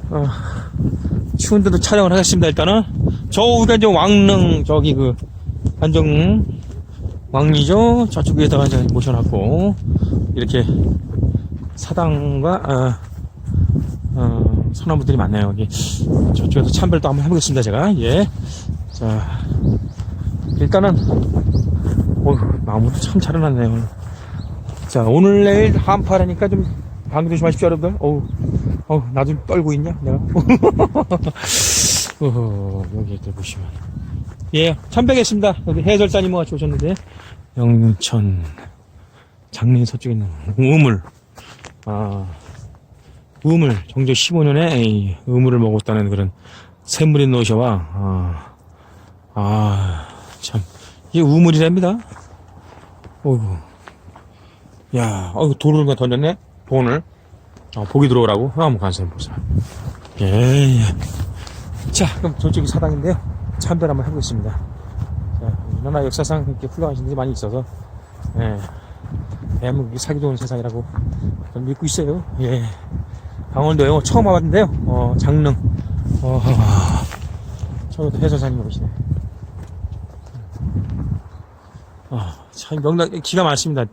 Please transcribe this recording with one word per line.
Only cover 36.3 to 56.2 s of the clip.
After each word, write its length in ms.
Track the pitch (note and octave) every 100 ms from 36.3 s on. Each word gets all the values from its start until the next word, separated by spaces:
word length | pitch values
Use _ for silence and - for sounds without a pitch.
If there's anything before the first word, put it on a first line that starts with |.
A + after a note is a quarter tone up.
같이 220 | F3+ D#3+
오셨는데, 400 | D3+ D3+ C#3 D3 G3 - - - - - -
영천, 840 | A#2+ A#2 A2+ G2+ - A#2 G2+ F#2+ D#2+ C#2+ - - _ - - _ _ _ _
장례 340 | - A#2 B2
서쪽에 280 | A#2 - B2+
있는 160 | A2+ G2 D2+ D#2 G2+
우물. 460 | C3 D#3+ C#3 G2 - _ _ - - - - - -
아, 400 | G#2 G#2 G2 F#2+ D2+ - - - - _ - - - _ -
우물, 320 | D3+ E3+ D3 G#2 -
정조 260 | C3 C3
십오 280 | B2+ - E3+
년에 380 | D3 C#3+ E3 C3+
이 340 | A2+ G#2+ G2 F2 -
우물을 320 | B2 B2+ B2
먹었다는 500 | A2+ G#2+ - G#2+ G2+
그런 200 | G2+ G2 - - - - _
샘물인 460 | - - D#3 D3 C3+
노셔와, 560 | B2 A2 A2 B2 G2 D#2+
아, 540 | F#2 G2 F#2 F2+ E2 - - - - - - - - _
아, 720 | - G3+ G#2+ G#2+ G2 F#2+ D#2+ D2+ - - -
참, 220 | - A2 F#2 - - - -
이게 100 | E3
우물이랍니다. 800 | D3 D#3 E3+ D#3 E3 F3+ F3+ A3+ - - - - - - - - - - - -
어이구. 320 | C#3+ B2 G#2 F2 - - - - - - - - - _ - - - B2
야, 360 | A2+ G2 F#2
어이구, 240 | F2 D#3 C#3
돌을 220 | D3+ D3+
그냥 120 | C#3 C3+
던졌네? 400 | B2 B2